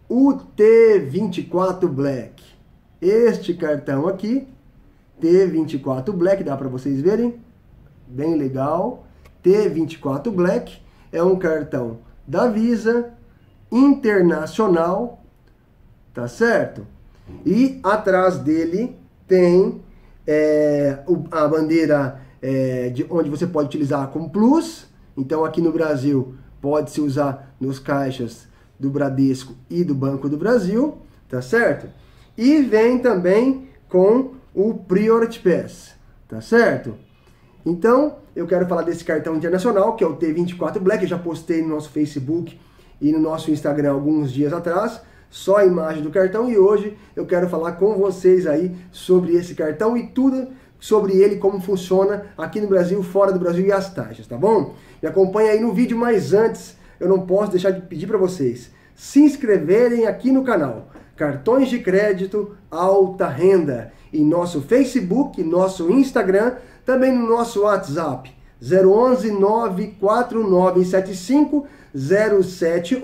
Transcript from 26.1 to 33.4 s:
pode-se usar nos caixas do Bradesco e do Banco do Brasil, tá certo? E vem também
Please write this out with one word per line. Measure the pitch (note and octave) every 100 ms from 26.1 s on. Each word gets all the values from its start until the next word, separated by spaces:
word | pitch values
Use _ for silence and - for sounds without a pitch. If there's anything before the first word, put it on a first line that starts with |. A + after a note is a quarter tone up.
| C3+ B2+ - - -
pode-se | C#3 D3+ C#3 -
usar | D3 C#3 C#3 B2+ - -
nos | C3 C3+
caixas | - C#3 C3+ B2+ A2+ - - _ _ -
do | C#3
Bradesco | C#3 C#3 C3 C3+ B2+ - - -
e | E3+ E3
do | C3+
Banco | C#3 C3+ C#3+
do | D3
Brasil, | G3 B3 F3+ A3 D4+ - - _ -
tá | B2+
certo? | C3 A#3 G3+ - - - - - _ -
E | B3 D#4
vem | A#3+ G#3+ A#3 B3
também | B3 F#3+ F3 G#3